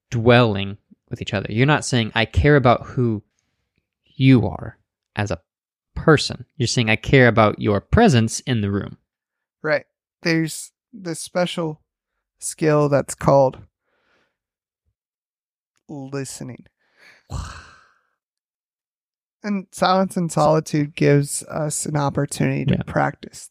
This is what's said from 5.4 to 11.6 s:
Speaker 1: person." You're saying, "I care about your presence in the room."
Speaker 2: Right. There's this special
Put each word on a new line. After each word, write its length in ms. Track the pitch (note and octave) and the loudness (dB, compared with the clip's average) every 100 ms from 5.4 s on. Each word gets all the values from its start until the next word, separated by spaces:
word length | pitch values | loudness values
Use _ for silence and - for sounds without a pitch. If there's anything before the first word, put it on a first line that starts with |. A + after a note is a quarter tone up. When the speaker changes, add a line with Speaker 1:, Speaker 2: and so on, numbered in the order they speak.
| _ _ _ _ _ | _ _ _ _ _
Speaker 1:
person." 500 | - - D3 - - - - | -2 4 4 2 -10 -12 -6
You're 100 | A#2 | -2
saying, 220 | - A2 | 0 2
"I 60 | A2 | 0
care 320 | - C#3 A#2+ | 2 4 6
about 300 | A2+ G#2+ - | 6 2 2
your 200 | A#2+ - | -2 -2
presence 600 | - G#3 A#3 B2 A2 - | 0 4 6 4 2 -4
in 200 | - A#2 | -6 -4
the 80 | G2+ | -2
room." 260 | G2+ - - _ _ _ _ _ _ | -4 -8 -14 _ _ _ _ _ _
Speaker 2:
Right. 220 | D#3 D3 - _ _ _ | -4 -4 -4 _ _ _
There's 500 | F3 E3 D#3+ - - _ _ | -2 0 -2 -6 -16 _ _
this 280 | - F3 D#3 | -14 -10 -10
special 600 | - F3+ F3 - | -6 -4 -4 -4